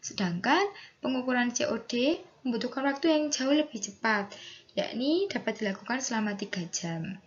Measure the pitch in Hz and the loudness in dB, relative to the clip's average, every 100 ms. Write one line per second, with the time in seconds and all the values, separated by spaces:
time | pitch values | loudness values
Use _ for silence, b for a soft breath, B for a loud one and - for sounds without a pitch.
0 | - - 185 175 233 311 403 B B B | -10 -2 -2 0 4 4 4 B B B
1 | - 262 254 247 240 240 240 220 - 240 | -2 0 2 2 2 2 0 0 -2 2
2 | 254 339 - - 262 233 240 262 277 277 | 2 2 -4 -8 -2 0 -2 0 0 2
3 | 330 311 302 285 262 294 302 226 202 196 | 4 4 2 0 4 4 4 -2 -8 -4
4 | 233 208 202 B B B B - - 220 | 0 0 0 B B B B -4 -4 -2
5 | 262 330 392 233 - 220 214 190 - 247 | 0 2 2 -2 -4 -2 -2 -4 -4 -4
6 | 269 226 214 202 202 - 170 - 170 165 | -2 -2 -2 -2 -4 -4 -4 -4 -4 -4
7 | 165 185 | -6 -8